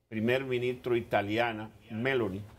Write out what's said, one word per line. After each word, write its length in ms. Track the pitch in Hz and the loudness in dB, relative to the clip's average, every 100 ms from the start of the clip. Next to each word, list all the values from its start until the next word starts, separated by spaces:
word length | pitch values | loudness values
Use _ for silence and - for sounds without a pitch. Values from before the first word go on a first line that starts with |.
| - | -10
primer 360 | 110 113 131 | -2 2 2
ministro 500 | 135 123 123 123 127 | 0 -2 -2 -2 0
italiana, 760 | 117 117 107 101 110 117 107 110 - - | 0 2 2 2 2 0 0 -8 -14 -12
Meloni, 520 | 110 131 131 107 95 104 | -4 0 2 0 -4 -10